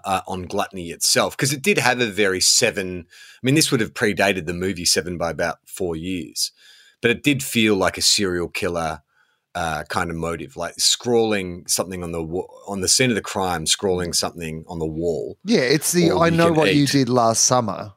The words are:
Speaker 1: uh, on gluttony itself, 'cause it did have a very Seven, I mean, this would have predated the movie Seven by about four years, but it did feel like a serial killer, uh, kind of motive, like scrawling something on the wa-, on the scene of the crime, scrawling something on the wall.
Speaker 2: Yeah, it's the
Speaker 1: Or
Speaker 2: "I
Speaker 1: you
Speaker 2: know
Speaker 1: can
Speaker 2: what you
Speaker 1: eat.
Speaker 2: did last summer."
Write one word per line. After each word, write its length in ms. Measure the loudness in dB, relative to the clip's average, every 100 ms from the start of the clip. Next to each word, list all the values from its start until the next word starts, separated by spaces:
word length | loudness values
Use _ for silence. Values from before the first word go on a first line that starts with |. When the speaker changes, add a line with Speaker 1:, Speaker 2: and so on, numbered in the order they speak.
| -2
Speaker 1:
uh, 160 | -4 -2
on 160 | -8
gluttony 460 | -6 -4 -4 -8 -12
itself, 440 | -4 0 2 0 -2
'cause 140 | -4
it 80 | -2
did 160 | 0 2
have 220 | 2 2
a 80 | 0
very 320 | 2 0 2
Seven, 640 | 2 4 2 0 -6 -8 -12
I 300 | -20 -20 -4 2
mean, 100 | 2
this 140 | 2
would 120 | 0
have 120 | -2
predated 520 | 0 -2 2 2 2 -4
the 60 |
movie 320 | -4 -4 -2 0
Seven 320 | 0 -2 -4
by 120 | -4
about 300 | -2 -4 -4 -14
four 300 | -6 -4 -4
years, 540 | -6 -6 -8 -6 -6 -8 -20 -20 _ _
but 100 | 0
it 120 | 0
did 200 | 0 0
feel 320 | 0 2 4 4
like 220 | 2 2
a 40 |
serial 460 | 0 2 0 -2 -4
killer, 540 | -4 -4 -2 -4 -6 _ _ _ _ _ -6
uh, 280 | -4 -4 -4
kind 200 | -4 -4
of 60 | -4
motive, 400 | -6 -6 -10 -8
like 200 | -10 -2
scrawling 880 | 0 0 2 2 4 0 -2 -8 -4
something 340 | -2 -2 -4
on 80 | -6
the 100 | -6
wa-, 240 | -4 -4 -6 -12 -8
on 140 | -4
the 60 | 0
scene 220 | 2 2
of 40 | 2
the 60 |
crime, 440 | -2 -4 -2 -2 -2
scrawling 480 | 0 0 0 -2
something 500 | -2 -4 -6 -8 -8 -10
on 120 | -6
the 60 | -6
wall. 500 | -2 -2 -2 -6 -10
Speaker 2:
Yeah, 180 | 0 2
it's 300 | 2 0 2
the 200 | 2 2
Speaker 1:
Or 120 | 4
Speaker 2:
"I 40 | 4
Speaker 1:
you 80 | 4
Speaker 2:
know 80 | 4
Speaker 1:
can 80 | 4
Speaker 2:
what 180 | 4 4
you 80 |
Speaker 1:
eat. 80 | 4
Speaker 2:
did 180 | 2 4
last 360 | 4 4 4 4
summer." 480 | 4 2 -6 -10